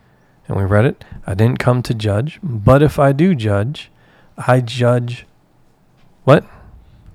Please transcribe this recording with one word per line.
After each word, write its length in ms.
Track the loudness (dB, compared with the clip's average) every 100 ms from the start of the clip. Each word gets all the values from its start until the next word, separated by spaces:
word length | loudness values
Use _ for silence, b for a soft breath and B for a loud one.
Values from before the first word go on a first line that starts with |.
| b b b b -8
And 80 | -4
we 80 |
read 200 | 0 2
it, 200 | 2 -2 B B -10
"I 80 |
didn't 240 | 0 0 0
come 240 | -2 -2
to 120 | -2
judge, 460 | -4 -2 -2 -4 -8
but 400 | -10 -4 2 4
if 160 | 4 2
I 140 | 0
do 220 | 2 0
judge, 560 | 0 -2 -2 -4 -8 -16 b b b b -10
I 240 | 0 0
judge," 680 | 0 -2 0 0 -4 -12 -18 _ _ _ _ _ _ _ _ _
what? 200 | 2 2 2 b b b _ -20 -20